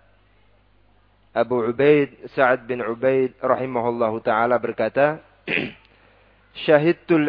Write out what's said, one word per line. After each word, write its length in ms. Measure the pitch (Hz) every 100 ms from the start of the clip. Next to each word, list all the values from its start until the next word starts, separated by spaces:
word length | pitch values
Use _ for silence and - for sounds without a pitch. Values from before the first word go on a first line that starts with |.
| _ _ _ _ _ _ _ _ _ _ _ _ _ 113
Abu 320 | 117 123 113
Ubaid, 640 | 120 143 147 139 - 127
Sa'ad 320 | - 127 127
bin 160 | 117 123
Ubaid 560 | 110 117 131 135 131 -
rahimahullahu 800 | 131 120 131 123 117 117 113 113
taala 320 | 117 110 120 120
berkata, 640 | 117 110 110 131 147 156 - _
<clears throat> 1200 | - 180 - - _ _ _ _ _ _ _ -
"Syahidtul 640 | - 151 160 170 - 170